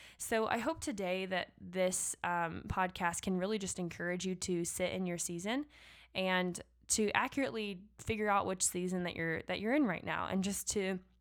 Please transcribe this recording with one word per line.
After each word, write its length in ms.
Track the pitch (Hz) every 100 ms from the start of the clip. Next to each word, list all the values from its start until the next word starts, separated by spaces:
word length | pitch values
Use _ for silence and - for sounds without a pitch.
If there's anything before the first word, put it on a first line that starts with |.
| - -
So 300 | - 226 220
I 120 | 233
hope 200 | 240 320
today 460 | - 208 185 185 190
that 240 | 185 - -
this, 560 | 190 185 185 185 - -
um, 400 | - 175 165 - -
podcast 540 | - 185 - 175 170
can 160 | - 180
really 220 | 185 220
just 200 | 190 -
encourage 460 | 170 - 175 180 185
you 80 | 180
to 280 | - 175
sit 300 | 170 - 180
in 120 | 185 180
your 120 | 170
season 480 | - 170 196 254 294 - - - -
and 440 | - 185 185 180 175 - _ -
to 240 | - 208
accurately 680 | - 254 - 269 226 208 185 208 -
figure 300 | - 220 208
out 160 | 202 190
which 180 | 185
season 400 | - 180 180 185
that 120 | 175 -
you're, 260 | 165 160 -
that 120 | 180
you're 140 | 208
in 120 | 285 247
right 200 | 165 -
now, 220 | 160 87
and 120 | 190
just 280 | 190 196 -
to 280 | 208 190 185 - _